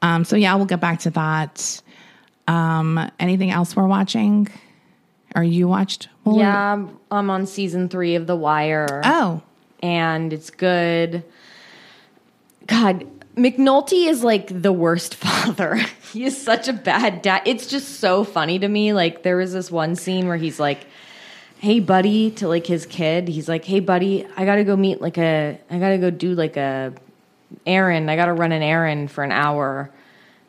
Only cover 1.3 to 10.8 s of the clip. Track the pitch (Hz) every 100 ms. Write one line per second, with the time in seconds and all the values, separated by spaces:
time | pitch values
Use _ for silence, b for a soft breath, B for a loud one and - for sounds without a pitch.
1.3 | 156 151 - - - B B B B B
2.3 | _ - 170 165 160 160 160 - - 180
3.3 | 185 185 175 175 - 190 196 196 226 208
4.3 | 208 208 B B B B B _ _ _
5.3 | - 170 170 180 190 196 - - _ 214
6.3 | 214 202 202 202 202 190 - _ 208 202
7.3 | 190 190 196 190 175 180 185 175 170 165
8.3 | 175 151 151 151 156 147 139 214 330 202
9.3 | 165 - _ _ _ 175 170 165 160 165
10.3 | 156 - - 185 180